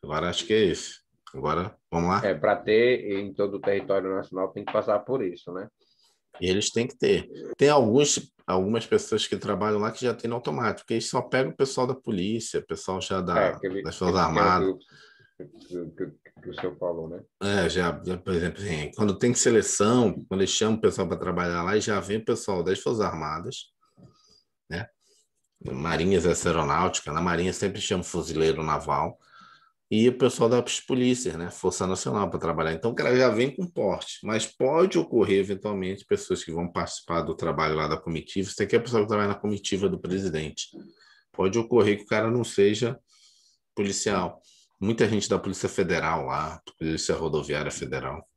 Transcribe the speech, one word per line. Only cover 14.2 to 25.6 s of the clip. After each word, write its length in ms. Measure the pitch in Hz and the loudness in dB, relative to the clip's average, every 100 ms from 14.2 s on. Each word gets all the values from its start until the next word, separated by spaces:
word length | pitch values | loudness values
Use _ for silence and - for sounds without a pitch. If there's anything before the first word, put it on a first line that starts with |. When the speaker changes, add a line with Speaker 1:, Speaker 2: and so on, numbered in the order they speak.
| 87 | 2
Speaker 2:
que 60 | 80 | 4
é 40 | |
o 20 | |
Speaker 1:
Armadas. 400 | 87 90 92 95 _ - - _ _ _ 90 - - | 4 4 2 -2 _ -20 -20 _ _ _ -20 -20 -12
Speaker 2:
que 80 | 87 | -10
o, 140 | 82 | -10
que, 160 | 82 92 | -8 -10
que, 340 | 73 _ - | -10 _ -18
que 80 | - | -14
o 40 | |
senhor 220 | - 92 - | -8 -8 -4
falou, 300 | 90 82 80 | -6 -4 -8
né? 120 | 87 - _ | -12 -16 _
Speaker 1:
É, 260 | 98 101 85 | -2 0 0
já, 320 | 92 87 76 | 0 -2 -2
já, 120 | 87 90 | -6 -6
por 160 | - | -2
exemplo, 300 | 90 87 - | -2 -2 -4
assim, 280 | 98 78 76 - | -6 -4 -6 0
quando 220 | 104 92 | 0 2
tem 160 | 123 | 2
seleção, 880 | 120 123 113 - - 104 123 113 87 - | 4 4 4 4 2 4 6 4 0 -4
quando 120 | 95 | 0
eles 100 | 95 | 2
chamam 280 | - 110 110 | 2 2 4
o 20 | |
pessoal 260 | 107 - 92 | 2 2 -2
pra 100 | 82 | -2
trabalhar 460 | 90 87 87 87 | -2 -2 0 0
lá, 140 | 85 107 | 2 0
e 40 | |
já 200 | 104 101 | 2 -2
vem 180 | 90 107 | -2 -4
o 60 | |
pessoal 380 | 113 117 - 92 | -2 -2 -2 -2
das 180 | 85 95 | 0 0
Forças 220 | - 120 | 0 0
Armadas, 680 | 95 80 76 78 98 131 - _ _ _ - _ _ _ _ _ _ | -2 -2 -6 -6 -8 -12 -16 _ _ _ -20 _ _ _ _ _ _
né? 180 | 87 113 _ _ _ _ _ _ _ | -10 -10 _ _ _ _ _ _ _